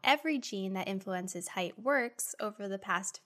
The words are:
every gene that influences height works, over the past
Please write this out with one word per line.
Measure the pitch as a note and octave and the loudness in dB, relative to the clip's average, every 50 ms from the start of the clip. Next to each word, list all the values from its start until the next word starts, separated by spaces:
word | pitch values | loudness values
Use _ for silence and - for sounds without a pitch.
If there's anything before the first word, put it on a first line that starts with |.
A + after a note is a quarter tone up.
| - | 6
every | - C#4+ D4 D4+ D#4+ D4+ C4 | 6 6 6 6 2 0 0
gene | - - A3 G3 F#3+ F#3+ F#3+ | 0 -2 -4 -2 -2 -2 -2
that | F#3+ - - | -2 -2 -2
influences | G3 F#3+ F#3+ G3 F#3 F3+ F#3 F#3 - F3 F3 - | -2 -4 -2 -2 -4 -4 -4 -4 -6 -6 -6 -4
height | - F#3+ F3+ E3+ - - | -2 -2 -2 -2 -4 -2
works, | A3 C4+ C#4+ C4+ A#3+ A#3+ - - - - - - | 0 2 4 4 4 0 -2 -4 -6 -6 -4 -4
over | G#3+ G#3+ G#3 - G3+ G3 | -4 -4 -4 -4 -6 -4
the | G3 G3 | -4 -4
past | G3 G3+ F3+ F3+ F#3+ - - - _ | -2 0 0 0 0 -2 -8 -10 _